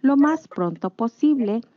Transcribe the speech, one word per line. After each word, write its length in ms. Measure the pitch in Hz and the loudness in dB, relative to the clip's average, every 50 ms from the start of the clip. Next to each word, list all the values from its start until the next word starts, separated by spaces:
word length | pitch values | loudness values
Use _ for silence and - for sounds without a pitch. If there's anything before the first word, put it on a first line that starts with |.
lo 160 | - 269 285 277 | 0 0 2 4
más 320 | 285 302 320 311 - - | 4 2 2 -2 -6 -10
pronto 400 | - - 180 175 165 165 - 185 | -6 -4 -4 -4 -4 -6 -8 -8
posible 720 | 185 - 233 233 - _ - 302 302 269 226 202 208 233 233 _ _ | -6 -4 -6 -6 -4 _ 0 0 2 2 0 -2 -4 -4 -6 _ _